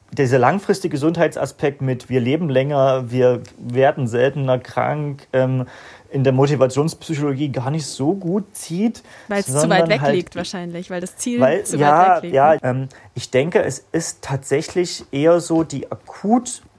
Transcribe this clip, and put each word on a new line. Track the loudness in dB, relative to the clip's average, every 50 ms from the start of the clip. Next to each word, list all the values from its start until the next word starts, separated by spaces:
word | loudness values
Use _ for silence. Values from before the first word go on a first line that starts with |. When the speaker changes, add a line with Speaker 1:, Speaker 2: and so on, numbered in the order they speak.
| _ -10 -2
Speaker 1:
dieser | -2 0 2 4 4
langfristige | 4 4 2 0 0 -2 -2 -2 -2 -6 -4
Gesundheitsaspekt | 0 0 0 2 2 0 0 0 -4 -6 -6 -6 -2 -4 -4 -2 -2
mit | -4 -4 -4 -4 -4
wir | -2 -2 0
leben | 2 2 0 0 0
länger, | 0 0 0 0 2 2 2 4 4 2 0 -2 -2
wir | 0 4 4 4 4 2 -4 -14 -18
werden | -14 -10 -4 2 4 4 4 4 2 -4
seltener | -2 0 0 0 0 0 -2 0 0 0 0
krank, | -2 -6 -4 -4 -2 -2 -2 -4 -6 -8 -8 -10 -12 -4 0
ähm, | 0 0 2 0 -2 -4 -6 -10 -20 -20 -20 -20 -20 -18 -6
in | -2 0 2
der | 2
Motivationspsychologie | 4 4 4 4 4 2 2 2 2 0 -2 -2 -4 -8 -8 -6 -4 -2 -2 -2 -2 -2 -4 -4
gar | -4 -4 -4 -4
nicht | -4 -4 -6
so | -8 -6 -4 -2 -2 -2
gut | -2 -4 -4 -4 -4 -4 -6 -12
zieht, | -14 -10 -8 -6 -2 -2 -2 -4 -6 _ -20 -20 -20 -12
Speaker 2:
Weil | -6 -6 -4
es | -4
zu | -2
Speaker 1:
sondern | 0 0 2 4 4 2
Speaker 2:
weit | 4 2
weg | 2 2
Speaker 1:
halt | 2 0 0
Speaker 2:
liegt | 0 -2 -6 -8
wahrscheinlich, | -10 -8 -8 -8 -10 -10 -10 -10 -12 -10 -8
weil | -8 -8
das | -8 -8 -10
Ziel | -8 -6 -4 0 2
Speaker 1:
weil, | 2 2 2 0 -4
Speaker 2:
zu | -4 -2
Speaker 1:
ja, | 2 4 4 6 6
Speaker 2:
weit | 6 6 4
weg | 2 0
liegt, | 0 2
Speaker 1:
ja, | 4 4 4 4
Speaker 2:
ne? | 4 2
Speaker 1:
ähm, | -2 -2 -2 -4 -8 -12 -20 -20 -16 -14
ich | -14 -10 0
denke, | 0 0 0 2 0 0
es | 0 0 -4 -8 _ -6
ist | -6 -6 -4 -6 -12 _
tatsächlich | -8 -8 -6 -6 -4 -2 -2 -2 -2 -4 -4 -4 -4 -4 -6 -12 -12 -8
eher | -4 2 4 4 4 4
so | 2 0 0 0 0
die | -2 -6 -10 -8 -10
akut | -12 -14 _ -20 -18 -8 0 0 0 0 0 -4 -14 -16 -18 -20 _